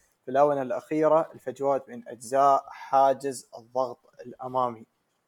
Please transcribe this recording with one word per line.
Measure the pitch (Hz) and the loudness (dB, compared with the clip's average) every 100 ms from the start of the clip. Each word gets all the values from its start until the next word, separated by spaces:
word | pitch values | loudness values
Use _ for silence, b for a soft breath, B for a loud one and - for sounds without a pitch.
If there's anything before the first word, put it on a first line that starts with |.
| _ _ | _ _
في | - | -2
الآونة | 131 147 139 | 2 2 2
الأخيرة، | 127 123 - 156 156 156 160 | -4 -8 -4 0 4 4 2
الفجوات | - 131 123 139 135 - | -8 -12 -4 -2 -2 -4
بين | 120 - | -16 -16
أجزاء | 120 113 135 139 135 - | -16 -2 2 4 4 0
حاجز | - - 139 135 131 139 123 - 120 | -16 -2 2 4 2 -4 -10 -14 -20
الضغط | 113 127 127 120 _ - 123 | -8 -4 -4 -8 _ -20 -18
الأمامي. | - 127 127 123 113 - _ _ _ | -14 -6 -2 -2 -4 -16 _ _ _